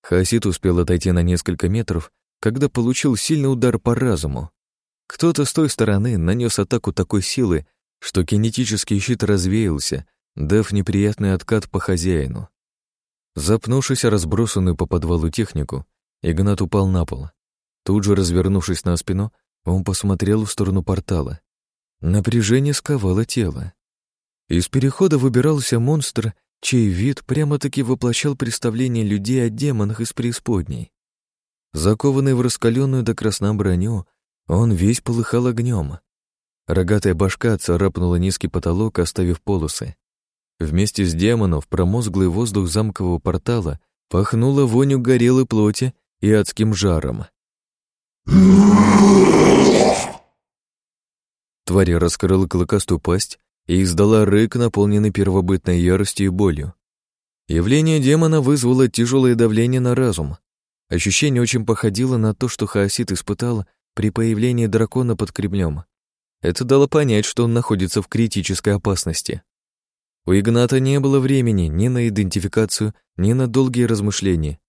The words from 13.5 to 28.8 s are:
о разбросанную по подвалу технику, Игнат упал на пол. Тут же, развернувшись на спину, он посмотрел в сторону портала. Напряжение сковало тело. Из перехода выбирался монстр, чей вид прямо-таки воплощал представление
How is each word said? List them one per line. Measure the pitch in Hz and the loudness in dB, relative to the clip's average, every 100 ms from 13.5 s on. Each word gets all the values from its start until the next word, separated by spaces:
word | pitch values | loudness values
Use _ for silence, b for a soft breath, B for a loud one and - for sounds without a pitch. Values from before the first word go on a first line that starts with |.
| 110 - 131 - 131 | -2 0 -2 -2 0
о | 117 | 0
разбросанную | 104 80 98 117 98 92 80 | 0 0 -2 0 0 -2 -2
по | 85 | -2
подвалу | 85 80 87 82 | -2 0 -2 -2
технику, | 98 107 78 71 67 - _ _ _ | -2 -4 -4 -6 -10 -12 _ _ _
Игнат | 85 80 98 98 | -4 0 0 0
упал | 90 101 95 | 0 0 0
на | 92 80 | 0 -2
пол. | 65 71 _ _ _ _ _ | -6 -12 _ _ _ _ _
Тут | - 101 | -2 -2
же, | 98 | 2
развернувшись | 98 90 87 92 98 92 85 | 0 2 0 0 -2 -2 -4
на | 92 87 | -2 -4
спину, | - 95 110 _ _ _ | -4 -6 -6 _ _ _
он | - 92 | -2 -2
посмотрел | 92 95 101 95 98 107 104 | -2 -2 -2 0 0 0 -2
в | |
сторону | - 95 95 | -2 0 0
портала. | - 95 - 90 65 - _ _ _ _ _ _ | -2 -4 -2 -4 -4 -10 _ _ _ _ _ _
Напряжение | 80 101 104 117 104 127 143 | -2 0 0 0 2 2 2
сковало | 139 - 143 98 92 117 | -4 -4 -2 0 0 -2
тело. | 131 95 65 90 _ _ _ _ _ _ _ _ | -2 -4 -6 -12 _ _ _ _ _ _ _ _
Из | 85 - | -2 0
перехода | 135 135 - 180 147 | 0 -2 0 2 2
выбирался | 131 120 147 151 123 117 | 2 2 0 0 -2 -2
монстр, | 123 156 - 127 110 - _ _ | 0 -2 -2 -4 -6 -8 _ _
чей | - 127 107 | -2 0 2
вид | 87 123 135 - | 0 -2 -4 -4
прямо-таки | 131 147 143 139 147 | -2 0 -2 -2 -4
воплощал | 120 127 123 117 151 135 | -2 -2 -2 0 -2 -4
представление | 120 - 120 113 | -6 -4 -4 -2